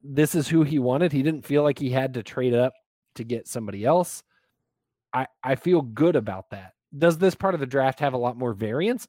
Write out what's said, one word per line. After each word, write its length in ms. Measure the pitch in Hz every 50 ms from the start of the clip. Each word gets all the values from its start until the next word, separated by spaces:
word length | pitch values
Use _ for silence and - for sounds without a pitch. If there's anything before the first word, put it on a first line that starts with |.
this 320 | - 143 135 143 151 151 -
is 120 | 170 143
who 160 | - 165 160
he 160 | 151 139 156 143
wanted. 320 | 123 123 127 147 180 170
He 120 | 143 135
didn't 240 | 135 160 160 139 -
feel 160 | - 143 147
like 160 | 147 147 135 -
he 120 | 143 127
had 240 | 123 135 131 131 123
to 80 | 120
trade 320 | 101 - - 135 127 127 120
up 200 | 117 123 131 - _ _ _ _ _ _ _ -
to 80 | - 113
get 240 | 117 120 113 - -
somebody 360 | - 120 110 104 101 101 104
else. 380 | 135 160 180 175 - - - _ _ _ _ _ _ _ _ _ _ _ _ _ _ _ _ _ -
I, 160 | - 127 131 - _ -
I 120 | - 131 135
feel 260 | - - 175 180 165
good 340 | 131 117 110 - 156 175 165
about 360 | 135 110 104 95 95 - -
that. 220 | 104 98 92 90 _ _ _ _ -
Does 220 | 139 160 170 165 156
this 160 | 190 185 -
part 200 | - 196 196 180
of 60 | 160
the 60 | 139
draft 340 | 127 131 139 131 131 131 -
have 140 | 147 139 127
a 40 | 123
lot 180 | 120 123 117
more 160 | 120 127 120
variance? 560 | 107 98 110 107 113 143 180 226 254 214 -